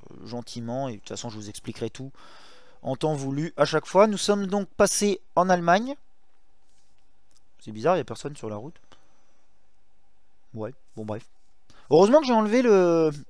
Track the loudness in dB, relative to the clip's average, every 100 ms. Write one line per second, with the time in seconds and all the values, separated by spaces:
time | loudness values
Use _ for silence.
0 | -20 -18 -14 -14 -12 -12 -8 -8 -8 -10
1 | -14 -12 -12 -12 -14 -14 -14 -10 -10 -10
2 | -16 -16 -20 -20 -20 -20 -20 -12 -8 -4
3 | -4 -4 -4 -4 -6 0 0 0 0 4
4 | 4 2 0 0 0 -4 -4 2 2 2
5 | 0 -2 -2 -2 2 2 4 2 0 -10
6 | -14 -20 -20 -20 -20 -20 -20 -20 -20 -20
7 | -20 -20 -20 -20 -20 -18 -16 -4 0 0
8 | -2 -10 -12 -10 -10 -10 -12 -18 -20 -20
9 | -20 -20 -20 -20 -20 -20 -20 -20 -20 -20
10 | -20 -20 -20 -20 -18 -12 -12 -12 -18 -14
11 | -10 -10 -12 -20 -20 -20 -20 -20 2 6
12 | 8 6 4 2 2 2 6 6 6 4
13 | 2 0 -12